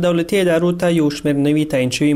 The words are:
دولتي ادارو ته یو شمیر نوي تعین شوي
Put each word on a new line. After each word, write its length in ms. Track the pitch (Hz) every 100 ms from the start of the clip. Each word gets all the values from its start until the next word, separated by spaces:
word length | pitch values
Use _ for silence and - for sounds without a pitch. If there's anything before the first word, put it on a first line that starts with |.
دولتي 340 | 175 170 165 202
ادارو 300 | 175 165 175 175
ته 60 | 175
یو 140 | 170 147 147
شمیر 200 | 147 143
نوي 220 | 143 151 151
تعین 180 | 135 127 -
شوي 180 | 147